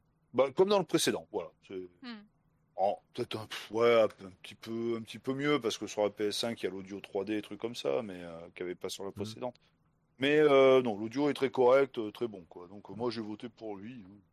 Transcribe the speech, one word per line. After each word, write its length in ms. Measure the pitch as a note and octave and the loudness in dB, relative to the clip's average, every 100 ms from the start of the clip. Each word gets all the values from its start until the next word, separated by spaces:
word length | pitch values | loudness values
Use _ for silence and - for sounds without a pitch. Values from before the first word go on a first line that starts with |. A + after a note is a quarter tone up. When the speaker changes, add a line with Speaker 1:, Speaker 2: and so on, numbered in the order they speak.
| _ _ _ A#2+ | _ _ _ 0
Speaker 1:
Bah, 160 | C#3 D#3 | 2 4
comme 140 | F#3+ | 4
dans 80 | G3+ | 4
le 80 | - | 2
précédent, 400 | E3 - F2+ - | 0 2 -2 -4
voilà. 180 | G2 D#2+ _ - | -8 -8 _ -14
C'est 220 | F#2+ F2+ F2+ | -12 -12 _
Speaker 2:
Hmm. 180 | B3 G#3+ G#3+ _ _ _ _ - | -16 -16 -18 _ _ _ _ -2
Speaker 1:
en, 240 | G2+ - _ - | -2 -2 _ -10
peut-être 220 | A#2 A2 | -8 -8
un, 80 | G#2+ | -10
pff, 240 | - - | -12 -4
ouais, 300 | G#2+ A#2+ A2+ | 2 6 6
un 40 | G#2 - F#2+ F2+ | 4 0 -20 -18
petit 100 | - | -20
peu, 420 | G#2 A2+ A2+ A#2 A2+ | -16 -10 -4 -4 -4
un 20 | |
petit 160 | A2+ A2 | -8 -10
peu 160 | C3 | -6
mieux, 260 | C3+ D3 C#3+ | -2 0 0
parce 200 | A2+ - | 0 -4
que 80 | G2+ | -4
sur 160 | - | 0
la 80 | G2+ | 0
P 160 | - G#2 | 0 -2
S 100 | - | -2
cinq, 240 | A#2 A2 | -4 -4
il 40 | F#2+ | -6
y 20 | |
a 20 | |
l'audio 280 | G2 F#2+ G2 | -6 -10 -12
trois 260 | - G2+ G2 | -6 -6 -4
D, 80 | |
des 80 | G#2+ | -4
trucs 180 | - G2+ | -6 -8
comme 140 | A#2 A#2+ | -8 -6
ça, 280 | C#3 C3+ | -2 -2
mais, 180 | G#2+ F2+ | -4 -10
euh, 160 | E2+ E2 F2 | -12 -14 -14
qu'il 60 | - | -10
y 40 | F2+ | -10
avait 60 | F2+ | -8
pas 140 | F#2 | -10
sur 160 | - G2 | -10 -10
la 40 | |
Speaker 3:
Hmm. 40 | |
Speaker 1:
précédente. 420 | G2+ G#2+ A2+ B2 - _ _ _ _ _ - | -10 -10 -8 -10 -12 _ _ _ _ _ -4
Mais, 180 | C#3 D3+ | 2 4
euh, 460 | D3+ C#3 C3+ C3 | 6 8 8 8
non, 120 | B2 G2+ | 4 -2
l'audio 320 | A2 C3 D3 | -4 -2 0
est 20 | |
très 160 | B2+ C3 | 0 -2
correct, 480 | C3 B2 C3+ C3+ B2 | 4 6 6 4 -2
euh, 140 | G#2+ | -8
très 160 | - A#2+ | -6 -8
bon, 180 | G2 E2 | -8 -16
quoi. 200 | F2+ F2+ | -18 -18
Donc, 200 | G2+ - | -18 -14
euh, 20 | |
moi, 160 | G2+ A#2+ | -6 -6
j'ai 120 | A2+ | -4
voté 280 | G#2+ G#2+ - | -8 -10 -14
pour 260 | - A2 G2 | -12 -12 -12
lui. 300 | A2 B2+ F#2 G2+ _ | -14 -16 -18 -20 _